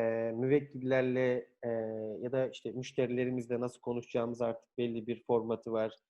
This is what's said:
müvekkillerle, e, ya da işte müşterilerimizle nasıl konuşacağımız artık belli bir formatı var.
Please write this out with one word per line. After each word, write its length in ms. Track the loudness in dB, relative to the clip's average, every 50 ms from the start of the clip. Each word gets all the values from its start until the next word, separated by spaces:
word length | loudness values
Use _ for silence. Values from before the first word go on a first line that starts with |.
| 4 4 2 2 0 0 0
müvekkillerle, 1120 | 0 2 4 4 4 2 0 -8 -4 0 2 4 4 4 4 4 4 4 4 2 2 -2 -8 _ -8 -4
e, 60 | -2 -2 -2 -2 -4 -4 -6 -6 -6 -6 -6
ya 100 | -4 -2
da 160 | 0 0 0
işte 240 | 0 -2 -6 -8 -8
müşterilerimizle 880 | -6 -6 -8 -4 0 0 0 0 2 0 0 0 0 -2 -2 -2 -2 -2
nasıl 220 | -2 -2 -4 -6
konuşacağımız 600 | -6 -4 -4 -4 -4 -2 -2 0 0 0 -2 -2
artık 360 | -2 -2 -2 -4 -8 _ -4
belli 300 | -2 -2 -2 -2 -4 -4
bir 160 | -4 -6 -4 0
formatı 480 | 2 2 2 2 0 -2 -2 -2 -2
var. 240 | 0 0 0 -2 -4 -8 _